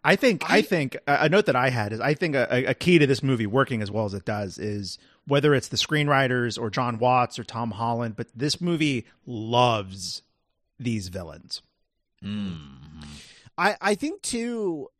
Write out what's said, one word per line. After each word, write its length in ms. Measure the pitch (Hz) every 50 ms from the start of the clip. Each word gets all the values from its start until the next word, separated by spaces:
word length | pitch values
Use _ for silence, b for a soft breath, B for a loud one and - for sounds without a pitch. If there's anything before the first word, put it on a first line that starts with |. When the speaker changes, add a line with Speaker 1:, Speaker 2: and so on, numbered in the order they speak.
| -
Speaker 1:
I 120 | 147 185
think, 340 | 196 285 254 202 - - -
I 80 | 170 208
Speaker 2:
I 40 | -
Speaker 1:
think 320 | - 196 165 139 127 - - - -
a, 100 | 143 - 151
a 40 | 156
note 160 | 170 208 208 -
that 80 | 135
I 140 | 123 127 135
had 240 | 127 120 104 104 110
is 60 | 110
I 140 | 110 139 151
think 200 | - 185 165 139
a, 120 | 131 120 -
a, 140 | 123 123 131 -
a 60 | 131
key 240 | - - 175 180 165
to 60 | 147 131
this 140 | 135 -
movie 240 | - 135 131 113 110 101
working 340 | 104 135 131 - 127 110 104
as 80 | 98
well 140 | 101 110 107
as 80 | 101 98
it 100 | 98 -
does 320 | - 107 104 104 95 87 -
is 400 | 98 107 104 104 98 90 - b b b b b b -
whether 260 | 139 143 135 151 143
it's 140 | 127 - -
the 100 | - 107
screenwriters 840 | - - 151 151 147 147 143 135 135 123 127 123 120 113 104 -
or 100 | 117 110
John 260 | - 131 127 120 117 107
Watts 400 | 120 123 127 127 123 - - -
or 40 | 110
Tom 260 | - - 117 117 117
Holland, 440 | 104 104 117 117 117 117 120 113 104
but 120 | - 117 - -
this 240 | 113 131 147 - -
movie 460 | 175 175 170 151 156 147 135 117 b b b b _ -
loves 960 | 123 107 110 113 120 123 123 120 113 107 98 95 95 95 90 87 - - - _ _ _ _ _ _ _ _ _ _ -
these 280 | - 123 113 107 95 92
villains. 520 | 87 95 87 80 73 80 - - - - - _ _ _ _ _ _ _ _ _ _ _ -
Speaker 3:
Mm-hmm. 800 | 98 104 104 101 92 85 78 73 69 67 65 71 78 78 78 73 73 73 B B B B B B B _ -
Speaker 2:
I, 180 | 175 208 190 -
I 160 | 180 202 214
think 260 | - - 302 392 415 -
too, 680 | - - 233 233 240 240 226 208 185 165 147 - - -